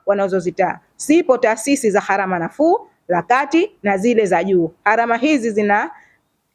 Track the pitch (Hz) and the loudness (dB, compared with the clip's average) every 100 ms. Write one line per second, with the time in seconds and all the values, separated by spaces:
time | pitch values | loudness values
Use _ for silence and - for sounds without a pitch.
0 | - 202 196 185 175 175 180 - _ - | -4 -2 -2 -2 -4 -2 -4 -4 _ -12
1 | - 320 339 247 226 220 - 277 220 202 | 0 2 2 2 2 0 -2 -2 0 0
2 | - 202 190 180 165 - 311 415 - _ | 0 -2 -2 -2 -4 0 0 0 -4 _
3 | - 175 170 247 285 320 415 - 202 196 | -4 -4 0 0 2 0 0 -4 -4 0
4 | 220 233 202 175 190 185 165 - - 220 | 2 2 2 0 2 0 0 -2 0 0
5 | 233 233 277 302 226 208 208 208 277 - | 0 0 0 0 0 -2 0 0 -2 -10
6 | _ _ _ _ _ | _ _ _ _ _